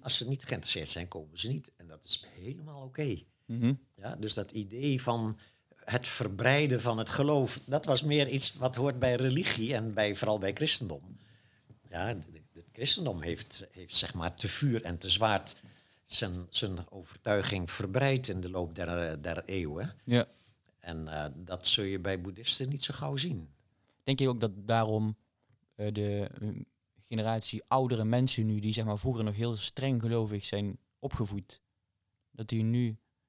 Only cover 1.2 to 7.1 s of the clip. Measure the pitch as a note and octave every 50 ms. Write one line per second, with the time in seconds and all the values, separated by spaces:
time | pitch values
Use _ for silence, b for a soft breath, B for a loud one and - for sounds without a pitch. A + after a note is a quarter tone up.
1.2 | D#2 D2+ D#2 E2+ F2+ A2+ C3+ D#3 C#3 - _ _ F2 E2 D#2 D#2 - - - -
2.2 | - - - - F2+ A2+ C#3+ F3+ D3+ D3+ D3 C#3+ C3+ C3 B2+ - D3+ C#3 G#2 E2
3.2 | - _ _ _ _ - A#2 A#2+ A#2 A#2+ C3+ C3 - _ _ - F#2+ A#2 B2+ -
4.2 | G#2+ G#2+ - A#2+ G2+ - - A2 G#2 G2 A2 A#2+ C#3 D3 C3+ B2+ B2+ B2 A#2 A#2
5.2 | A2+ A2 A2 b b b b b b b - _ - - A#2+ B2 A#2 - - -
6.2 | A#2+ G#2 G2 G2 A#2+ B2+ C#3 C#3+ D3+ C#3+ B2+ A#2 A#2+ B2 A2+ A2 A2 -